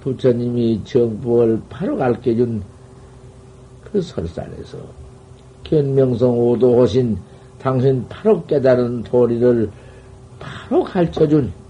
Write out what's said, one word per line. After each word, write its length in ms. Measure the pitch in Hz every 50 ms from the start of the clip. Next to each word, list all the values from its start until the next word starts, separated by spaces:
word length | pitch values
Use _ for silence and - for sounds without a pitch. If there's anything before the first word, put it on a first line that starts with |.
부처님이 840 | - 139 127 113 - 131 120 117 120 120 120 120 117 113 113 104 85
정법을 760 | - - 127 120 117 110 104 135 120 117 117 120 113 113 107 - -
바로 280 | - - 156 233 302
가르쳐준 640 | 247 143 127 120 107 - 127 117 113 123 120 117 107 95 - - - - - - - - - - - - - - - - - - - - - - - -
그 160 | - - 208
설산에서 800 | 175 - - - 87 85 85 - - - 87 - - - - - - - - - - - - - - - - - - - - - -
견명성 720 | - 160 156 143 139 135 135 135 127 123 110 123 127 120 120
오도하신 800 | 120 120 120 110 120 127 123 117 127 113 98 127 127 120 107 87 - - - - - - - -
당신 480 | - 135 131 131 120 135 135 127 107 -
바로 360 | - - - 208 220 175 160
깨달은 560 | - 156 143 123 131 127 123 123 120 123 123 107
도리를 680 | - - 123 123 120 117 117 120 123 123 117 110 98 - - - - - - - - - - - - - -
바로 460 | - - - - - - 240 349 311
가르쳐준 680 | - - 196 175 160 - - 156 151 147 156 135 101 - - - -